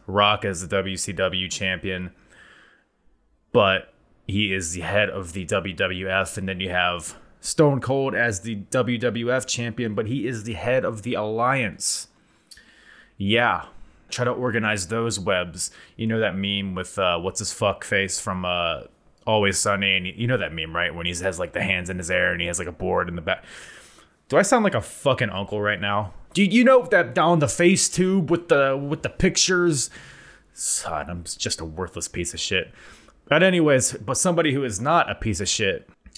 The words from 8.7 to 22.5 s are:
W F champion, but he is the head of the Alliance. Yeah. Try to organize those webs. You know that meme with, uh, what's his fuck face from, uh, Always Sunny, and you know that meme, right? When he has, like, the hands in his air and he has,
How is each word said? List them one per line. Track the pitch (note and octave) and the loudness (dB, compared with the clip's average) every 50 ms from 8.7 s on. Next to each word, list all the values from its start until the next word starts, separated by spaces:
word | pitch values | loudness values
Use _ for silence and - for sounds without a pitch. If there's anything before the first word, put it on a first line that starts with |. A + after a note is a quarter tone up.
| - C3 B2 B2 B2 A#2 | -2 -2 0 0 -2 -2
W | B2 B2 G#2 A2+ A#2 A#2 B2+ | -2 -2 -2 -2 -2 -2 -2
F | C3 B2+ | -2 -2
champion, | - - - A#2 A#2 G#2+ - A#2+ A2+ G#2+ | -4 -6 -6 -6 -6 -6 -4 -4 -2 -2
but | G2+ A2+ G#2 | -2 -2 -2
he | A#2 C#3+ G2 | -4 -4 -4
is | A#2 C3 A2+ G#2 | -4 -6 -6 -8
the | A2+ A2+ | -8 -10
head | F2 - G#2+ B2+ C3 B2 | -6 -2 0 0 0 0
of | F#2 A#2 A2 G2 | -2 -4 -6 -6
the | A#2+ B2 | -4 -4
Alliance. | - G#2+ G#2+ A2 A2 A#2 B2+ C3+ C3+ B2 G2+ - - - - - - - - _ _ _ _ _ _ _ _ - - - _ _ _ _ - - - - _ _ | -2 -2 -2 -2 0 0 2 2 0 -2 -4 -6 -6 -4 -4 -4 -4 -8 -12 _ _ _ _ _ _ _ _ -20 -20 -20 _ _ _ _ -20 -20 -20 -20 _ _
Yeah. | - G#2 G2+ G#2+ A2+ A#2+ A#2 F#2+ E2+ - - - - - - - _ _ _ | -6 -2 2 2 4 4 4 2 0 -2 -8 -16 -20 -20 -20 -20 _ _ _
Try | - - B2+ | -6 -2 -2
to | A#2+ B2 | -2 0
organize | - B2+ B2 G#2+ A2+ A2 A2 G#2+ G#2 F2+ E2 | 0 -2 -2 0 0 0 0 0 -2 -2 -2
those | A2 A#2 A#2 A#2 G#2+ G2 | -2 -2 0 -2 -2 -2
webs. | F#2 F#2+ G2 F2+ F2+ F2+ D#2+ F#2 - - - - - - _ | -2 0 0 0 0 -4 -6 -8 -8 -8 -10 -14 -20 -20 _
You | - A2 A2+ | -4 -2 -2
know | A2+ A2+ | 0 2
that | A2 G#2 F2 | 0 0 0
meme | F#2+ G2 G2 G2+ G2+ G2 G2 F#2 | 0 -2 0 0 0 -2 -2 -4
with, | F2+ F2+ - - - | -6 -6 -6 -2 0
uh, | F#2+ F2+ F2 E2+ | 0 2 2 0
what's | E2+ F#2+ F#2 - | -2 -4 -4 -4
his | G#2 F#2 - | -6 -6 -4
fuck | - - G2+ F#2 - - | 0 2 2 2 0 -4
face | - - G2 G2 F#2+ - - | -2 0 0 0 0 -2 -6
from, | - A2 F#2+ F#2 F2+ | -4 -4 -4 -4 -4
uh, | F2+ F2+ F2 F2 E2+ E2 C#2 A#1 - - _ _ _ _ _ _ - | -2 -2 0 0 -2 -2 -4 -8 -12 -20 _ _ _ _ _ _ 0
Always | A2 A2 G#2 G2 F#2+ - | 2 4 4 4 2 2
Sunny, | - G#2+ G2+ G2 G2 G2 F#2+ | 2 2 2 2 2 2 2
and | F#2+ F2+ | 2 0
you | F#2 F#2 - A2+ | -4 -6 -4 -2
know | A#2+ C3 | 0 0
that | A#2+ F#2+ D#2+ D#2 | 0 -2 -4 -6
meme, | D#2+ D#2 D#2+ D#2+ | -8 -8 -6 -2
right? | E2+ F2 F2 D2+ | -2 -2 -2 -2
When | E2+ E2+ | -4 -4
he | F2 F2 | -4 -4
has, | E2 F2 F#2+ F2+ E2 | -2 -2 -4 -2 -2
like, | F2+ E2+ - | -4 -4 -2
the | F2 E2+ | -4 -2
hands | F#2+ F#2+ F2+ F2+ F2 | 0 0 -2 -2 -4
in | F#2+ F2+ | -6 -6
his | F2 E2 | -4 -2
air | F#2 F2+ F2 F2 F2 | 0 2 2 2 0
and | F2 | 0
he | E2+ | -2
has, | E2+ | -4